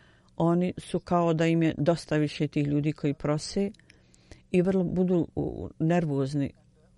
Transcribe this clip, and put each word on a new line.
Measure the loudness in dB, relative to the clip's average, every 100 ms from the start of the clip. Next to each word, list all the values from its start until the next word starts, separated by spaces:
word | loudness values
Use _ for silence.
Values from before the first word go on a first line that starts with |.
| _ _ _ -2
oni | 0 2 0 -4
su | -6 -8
kao | -2 0 2
da | 2 2
im | 4
je | 2 2
dosta | 0 0 0 0
više | 0 -2 -4
tih | -2 0
ljudi | 0 -2
koji | -2 -4
prose | -4 -2 -4 -2 -4 -4 -6 _ -20 _ _ _ -20 _
i | 2
vrlo | 2 2
budu, | 0 0 2 2 0 -4
u, | -6 -6 -12 -4
nervozni, | 2 2 2 -2 -2 -2 -4 -6 _ _ _